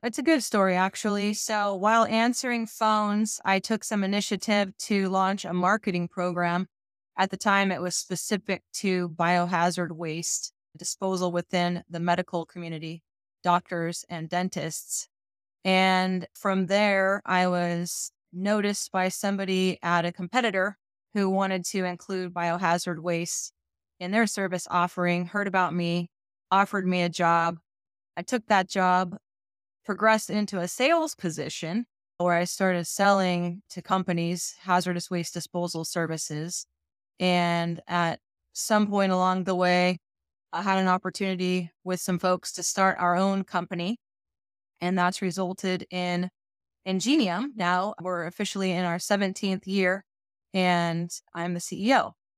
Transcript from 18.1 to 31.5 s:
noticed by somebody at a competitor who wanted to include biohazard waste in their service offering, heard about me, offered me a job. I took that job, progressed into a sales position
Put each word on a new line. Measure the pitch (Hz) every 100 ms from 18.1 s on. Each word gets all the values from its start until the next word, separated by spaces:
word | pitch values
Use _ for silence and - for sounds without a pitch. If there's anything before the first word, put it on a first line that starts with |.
| _ _
noticed | 180 196 214 208 202 -
by | 190 185
somebody | - 202 196 190 185 185 -
at | 170 175 170
a |
competitor | 170 175 247 240 190 196 202 _ _ _
who | 208 196
wanted | 190 190 190 175
to | 202 185
include | 180 - 190 180
biohazard | 175 170 170 185 175 185 160
waste | 170 170 170 - - _ _ _ _ -
in | 180
their | 214 220
service | - 190 180 -
offering, | 180 180 - 175 175 175
heard | 202 202
about | 185 180
me, | 175 170 170 175 _ _ _ -
offered | 190 202 - 185
me | 180
a | 175
job. | 165 170 170 170 170 _ _ _ _ _ -
I |
took | - 247 -
that | 202 185
job, | 196 185 180 185 - _ _ _ _ _ _ -
progressed | 190 220 220 -
into | 214 208 190
a | 175
sales | - 262 339 311
position | - 175 151 135